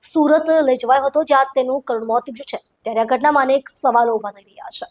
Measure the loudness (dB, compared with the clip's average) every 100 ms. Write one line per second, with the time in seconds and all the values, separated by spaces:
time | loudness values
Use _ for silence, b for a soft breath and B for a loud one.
0 | -4 0 4 2 2 0 2 0 2 2
1 | 2 -2 2 2 2 -2 -2 -4 -4 -6
2 | -2 -4 -4 -16 -14 -14 _ _ -6 -4
3 | 0 0 2 2 2 0 -2 -4 0 2
4 | 2 0 -6 -16 _ -20 -16 -14 -16